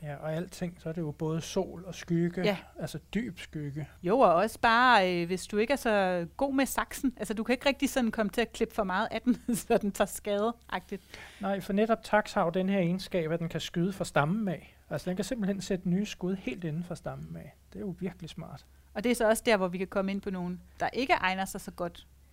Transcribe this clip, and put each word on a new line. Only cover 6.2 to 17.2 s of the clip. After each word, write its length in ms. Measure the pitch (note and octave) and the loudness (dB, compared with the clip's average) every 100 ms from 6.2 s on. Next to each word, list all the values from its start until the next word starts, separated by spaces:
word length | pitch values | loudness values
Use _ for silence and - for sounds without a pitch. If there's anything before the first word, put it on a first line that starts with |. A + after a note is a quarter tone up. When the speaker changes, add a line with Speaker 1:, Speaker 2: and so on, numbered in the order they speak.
| E3+ - | -2 -2
Speaker 2:
god 180 | C#4 | 0
med 120 | C4+ C4 | 2 0
saksen, 460 | - - - C4+ - | 0 -4 -2 -2 -2
altså, 180 | G#3+ | -4
du 100 | G#3+ | -2
kan 80 | A3 | 0
ikke 160 | C4 C#4 | 0 2
rigtig 220 | C4+ C4+ | 2 0
sådan 200 | C4 A3+ | 2 0
komme 200 | - G#3 | 0 0
til 80 | - | 0
at 120 | G#3+ | -2
klippe 220 | - A3 | -2 -2
for 100 | - | -2
meget 240 | F#3+ F#3 A3+ | 0 0 -2
af 100 | A3 | -2
den, 200 | - A#3 - | 0 0 0
<laughs> 80 | A#3 | -2
så 220 | - G#3 | 2 2
den 140 | G3+ | 2
tager 140 | - G3+ | 0 0
skade-agtigt. 920 | - - G3+ A3 A#3 - F#3 - F#3+ - - - - | -2 -2 0 0 -2 -6 -8 -6 -12 -12 -18 -16 -8
Speaker 1:
Nej, 200 | G3 G3 | -4 -4
for 120 | F#3 | 0
netop 300 | G3+ A3+ A3+ | 2 2 0
taks 300 | - G#3+ G#3 | 2 2 2
har 120 | G#3+ | 0
jo 60 | E3+ | 2
den 180 | F3+ F#3 | 2 2
her 100 | G3 | 2
egenskab, 520 | E3+ F#3 - F#3 D#3 | 2 0 -2 -2 0
at 60 | E3 | -2
den 80 | E3 | -4
kan 120 | E3 | -6
skyde 320 | - F3 F3+ | -4 0 0
fra 120 | F#3+ | 0
stammen 440 | F3 D3+ C#3+ G#3+ G3+ | 0 2 2 2 -2
af. 280 | D3+ - - - | -4 -8 -20 -8
Altså, 200 | D#3 - | -6 -4
den 60 | F#3 | -4
kan 80 | |
simpelthen 360 | G3 B3 F#3+ G3 | -2 -2 -2 -2
sætte 280 | - F#3+ F#3 | -2 -2 0
nye 180 | F3 G#3 | 0 -2
skud 280 | - F3+ F#3+ | -4 -4 -4
helt 280 | - F#3 | -6 -6
inden 200 | E3+ D3+ | -6 -6
fra 100 | F3 E3 | -6 -8
stammen 400 | D3 C3+ | -8 -10